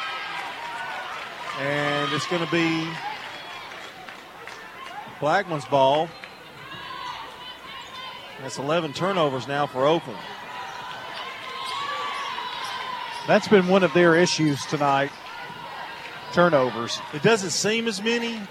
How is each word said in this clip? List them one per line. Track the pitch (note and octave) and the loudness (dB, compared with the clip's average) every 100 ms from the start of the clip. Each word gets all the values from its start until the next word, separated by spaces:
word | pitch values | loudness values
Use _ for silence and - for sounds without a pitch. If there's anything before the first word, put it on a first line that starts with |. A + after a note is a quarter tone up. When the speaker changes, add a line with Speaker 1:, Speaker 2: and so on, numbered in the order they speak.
| - - - - - - - - - - - - - - - C3+ | -6 -6 -6 -6 -8 -8 -8 -6 -6 -6 -8 -8 -8 -10 -8 -2
Speaker 1:
And | C#3 D3 D3 D3 D3 | 0 2 2 0 0
it's | D3 - | 0 0
gonna | F3 D#3+ | 0 2
be | E3+ E3 D#3+ D#3+ D#3+ - - - - - - - - - - - - - - - - - - - - - - | 4 4 2 -2 -4 -6 -8 -10 -12 -12 -12 -12 -12 -14 -14 -14 -14 -16 -14 -14 -14 -14 -14 -12 -12 -12 -2
Blackman's | C#3+ F#3 F3+ D#3 C3 | 2 4 2 -4 2
ball. | C#3 C3+ D3 E3 - - - - - - - - - - - - - F5 - - - - - - - - - | 6 6 6 2 -4 -16 -16 -18 -16 -14 -12 -12 -10 -10 -10 -12 -14 -14 -14 -14 -14 -14 -12 -12 -12 -14 -12
That's | C3 - | -8 -4
eleven | C#3 E3+ D#3+ | 2 2 0
turnovers | B2+ F3+ F#3+ D3+ C3 A#2 | -2 0 4 4 2 0
now | C#3+ C#3+ | 0 0
for | B2+ C#3+ | 4 6
Oakland. | E3 C#3 G2 - - - - - - - - - - - - - - - B5+ C6+ - C6+ C6 C6+ - B5 - - - - - - - - | 6 2 -10 -10 -12 -12 -10 -10 -10 -10 -10 -10 -10 -10 -10 -10 -8 -6 -4 -4 -4 -4 -4 -4 -4 -6 -6 -6 -6 -6 -6 -6 -4 4
Speaker 2:
That's | G3+ - | 4 8
been | G3+ F3+ | 6 8
one | F#3+ | 6
of | F3 E3+ | 6 8
their | F3 E3 | 8 8
issues | F3 - D#3 C#3 - | 6 4 2 2 -2
tonight, | D3+ C#3+ C#3 C#3+ - - - - - - - - - - - - | 2 4 4 2 -4 -12 -12 -12 -12 -12 -10 -10 -12 -12 -12 -2
turnovers. | - F3 D3 B2+ A2+ A#2 - - D3+ | 6 6 6 4 0 -4 -6 -6 2
Speaker 1:
It | |
doesn't | F3+ A3+ F#3 | 4 6 2
seem | - G3 A3+ A3+ | 0 2 2 0
as | F#3+ | 0
many, | A3+ A#3 A#3 A3+ G3 | 0 0 0 -6 -6